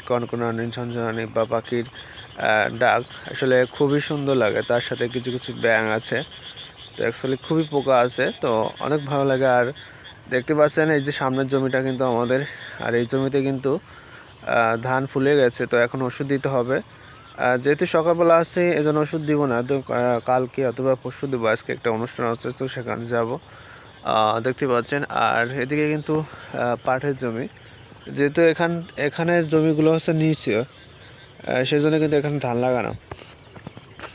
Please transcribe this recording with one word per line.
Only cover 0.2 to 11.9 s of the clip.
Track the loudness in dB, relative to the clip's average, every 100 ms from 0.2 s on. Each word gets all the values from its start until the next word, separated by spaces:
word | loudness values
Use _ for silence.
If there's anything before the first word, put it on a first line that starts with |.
| -2 -4 -4 -4 -6
ঝনঝনানি | -6 -6 -4 -4 -4 -4
বা | -2
পাখির, | 0 -2 -2 -4 -4
আহ, | -12 -18 -18 -18 -4 0 2 2 2
ডাক, | 2 2 -2 -14 -12
আসলে | -2 2 4 2
খুবই | 0 0 2
সুন্দর | -2 -4 0
লাগে। | 2 2 0 0
তার | -2
সাথে | 0 -4 -4
কিছু | -4 -6
কিছু | -6 -8
ব্যাঙ | -2 2 4 2
আছে, | -2 -2 -6 -6 -16 -18 -18 -20 -20 -16 -4
তো | -4
actually | -2 -4 -4 0
খুবই | -2 0
পোকা | 0 4 4
আছে, | 4 0 -2 0
তো | 0 0 0 -2
অনেক | -2 -2 0
ভালো | 0
লাগে। | 2 2 4
আর | 4 2 -4 -16 -20 -20 -18 -4
দেখতে | -2 0
পাচ্ছেন | 4 4 4 2
এই | 2
যে | 0
সামনের | -2 -2 0 0
জমিটা | 0 2 0
কিন্তু | -2